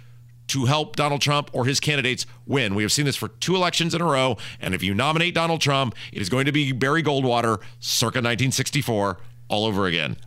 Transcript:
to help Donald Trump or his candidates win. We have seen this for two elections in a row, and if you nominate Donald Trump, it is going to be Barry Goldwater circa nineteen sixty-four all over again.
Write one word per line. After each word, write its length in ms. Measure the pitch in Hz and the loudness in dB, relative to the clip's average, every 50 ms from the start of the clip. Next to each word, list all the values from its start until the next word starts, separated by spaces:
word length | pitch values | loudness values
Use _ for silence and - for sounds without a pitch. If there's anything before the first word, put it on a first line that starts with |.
| - - - - - - - - - - | -20 -20 -20 -20 -20 -20 -20 -12 -8 -4
to 180 | - 135 120 | -2 0 2
help 300 | 120 147 156 151 151 - | 2 2 0 0 -2 -2
Donald 260 | - 147 147 143 135 | 0 0 0 0 0
Trump 260 | - 143 147 143 151 - | 0 0 0 0 -2 -2
or 120 | - 135 120 | -2 -2 0
his 160 | 135 139 - | 0 0 0
candidates 460 | - 151 147 143 143 127 120 - - - - - - | 0 0 0 0 0 0 0 -2 -6 -8 -12 -14 -6
win. 300 | - 120 139 117 101 95 | -2 0 0 0 0 0
We 80 | 104 | 0
have 100 | 107 104 | 0 2
seen 140 | - 147 147 | 2 0 0
this 100 | 139 - | 0 -2
for 120 | - 110 104 | -2 -6 -8
two 260 | - - - 165 180 | -8 -6 -2 0 2
elections 400 | 185 180 170 - - 165 170 156 | 2 2 2 0 0 0 0 0
in 80 | 165 | 0
a 20 | 175 | 0
row, 320 | 165 139 131 131 131 113 - - - - - | 2 2 4 2 2 0 -2 -6 -12 -12 -8
and 140 | - 92 92 | -4 -4 -2
if 80 | - | 0
you 100 | 90 95 | 0 0
nominate 420 | 98 107 131 151 156 160 170 175 165 | 2 2 2 2 2 2 2 2 2
Donald 260 | 165 165 165 165 156 | 2 0 2 0 0
Trump, 340 | - 143 139 135 135 117 - - - - | 2 2 2 2 2 0 -2 -6 -10 -10
it 80 | - - | -8 -6
is 80 | 101 87 | -4 0
going 180 | 120 131 135 | 0 0 2
to 60 | 147 | 2
be 200 | 139 151 143 131 | 2 2 2 0
Barry 300 | 131 113 131 135 151 165 | 0 0 2 2 2 2
Goldwater 580 | 147 156 139 135 131 127 120 117 117 113 107 95 - - - - | 2 2 2 2 2 2 2 4 4 2 2 0 -2 -8 -16 -10
circa 420 | - - - - 120 113 - 127 | -6 -4 0 0 0 0 0 0
nineteen 300 | 117 117 120 98 131 135 | 0 0 2 2 2 2
sixty-four 680 | - - - - - 143 - - 113 104 101 98 92 - - - - - - - | 0 0 -2 -2 -2 -2 0 0 0 0 0 0 -2 -4 -8 -14 -16 -16 -8 -4
all 160 | 101 104 107 | -2 0 2
over 220 | 110 98 98 98 | 2 2 2 0
again. 300 | 90 82 82 76 65 - - - | 2 0 0 0 -2 -4 -8 -10